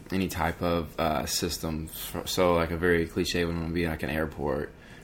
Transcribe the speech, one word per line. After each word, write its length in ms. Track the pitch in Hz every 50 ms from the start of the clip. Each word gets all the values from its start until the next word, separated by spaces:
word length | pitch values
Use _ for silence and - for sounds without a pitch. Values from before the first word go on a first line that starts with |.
| - -
any 160 | 90 95 92
type 340 | 82 - 90 80 85 85 -
of, 320 | 90 87 85 85 76 73 - -
uh, 260 | 82 78 78 65 -
system. 600 | - - - 95 85 - - - 82 78 78 80
For, 400 | - - - - - - 90 -
so, 260 | - - 95 90 87 87
like, 160 | 85 82 80
a 80 | 85
very 300 | 82 87 87 85 85 85
cliche 380 | 82 - 98 87 - - 87 85
one 180 | 85 85 85 80
would 100 | 85 82
be, 140 | 87 85
like, 160 | 80 78 76 -
an 80 | 67
airport. 600 | 76 78 80 76 - - 71 73 65 73 - - - - - - - -